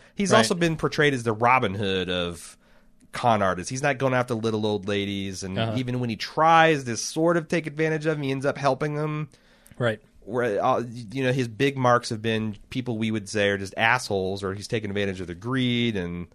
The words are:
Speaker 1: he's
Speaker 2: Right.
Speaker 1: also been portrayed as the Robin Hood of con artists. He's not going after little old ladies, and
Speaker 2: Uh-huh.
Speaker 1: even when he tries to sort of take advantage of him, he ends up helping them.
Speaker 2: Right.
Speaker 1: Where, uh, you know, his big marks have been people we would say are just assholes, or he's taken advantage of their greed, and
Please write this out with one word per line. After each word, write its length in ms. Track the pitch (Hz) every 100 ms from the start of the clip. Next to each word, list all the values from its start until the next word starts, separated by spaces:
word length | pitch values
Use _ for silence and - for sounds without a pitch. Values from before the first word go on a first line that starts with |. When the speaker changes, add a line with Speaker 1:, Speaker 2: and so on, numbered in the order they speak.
| - -
Speaker 1:
he's 160 | 190
Speaker 2:
Right. 80 | 220
Speaker 1:
also 160 | 220 175
been 200 | 170 156
portrayed 380 | 151 - 147
as 80 | 135
the 120 | 113
Robin 420 | 107 120 131 107 98
Hood 340 | 98 95 90
of 480 | 90 87 82 - - _ _ _ _ -
con 320 | - 123 107
artists. 260 | 95 90 85
He's 140 | 131
not 160 | 147 127
going 160 | 135 127
after 180 | 123
little 320 | 113 113 107 107
old 220 | 104 98
ladies, 560 | 101 101 98 98 95
and 140 | 95 98
Speaker 2:
Uh-huh. 160 | 113 120
Speaker 1:
even 220 | 123 123
when 100 | 123
he 60 | 104
tries 720 | - - 160 165 160 147 127
to 120 | 110
sort 400 | - 160 165 170
of 100 | 160
take 200 | 170 156
advantage 400 | 147 160 160 156
of 100 | 151
him, 60 |
he 80 | 139
ends 140 | 135 139
up 120 | 139
helping 380 | 139 127 151 147
them. 340 | 151 151 151 _ _ _ - -
Speaker 2:
Right. 220 | 120 107 _ -
Speaker 1:
Where, 420 | - 120 117 98 110
uh, 140 | 113 123 117 107
you 120 | 135
know, 80 | 127
his 160 | 131 120
big 300 | 107 139 135
marks 320 | 123 120 -
have 140 | 110
been 320 | 113 110 110 98 -
people 260 | 127 127 110
we 140 | 110
would 180 | 107 98
say 200 | 107 101
are 80 | 98
just 160 | 95 -
assholes, 680 | 113 127 - 98 92 98
or 120 | 98 98
he's 120 | 98
taken 220 | 113 104
advantage 320 | 101 98 92
of 60 | 87
their 80 | 87
greed, 600 | 117 131 123 120 120 98
and 300 | 87 87 87